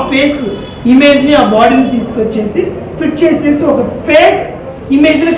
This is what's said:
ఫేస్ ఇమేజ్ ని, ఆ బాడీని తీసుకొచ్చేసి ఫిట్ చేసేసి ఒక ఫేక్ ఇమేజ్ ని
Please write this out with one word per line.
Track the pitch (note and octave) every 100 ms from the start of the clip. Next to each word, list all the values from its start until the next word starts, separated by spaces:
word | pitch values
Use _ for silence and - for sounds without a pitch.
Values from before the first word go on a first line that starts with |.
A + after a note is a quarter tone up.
| -
ఫేస్ | C4 D4 - G#3+ - - - A#3
ఇమేజ్ | C4 C#4+ C#4 C#4
ని, | D4
ఆ | G3+
బాడీని | G#3+ B3+ C4 B3+
తీసుకొచ్చేసి | A#3 - - G#3+ A3 G3+ - - - - -
ఫిట్ | D#4+ -
చేసేసి | E4 - D4 D4 D#4+
ఒక | A#3+ A#3+ - E4
ఫేక్ | D4+ F4+ - - - - - - C#4
ఇమేజ్ | D#4 D4+
ని | E4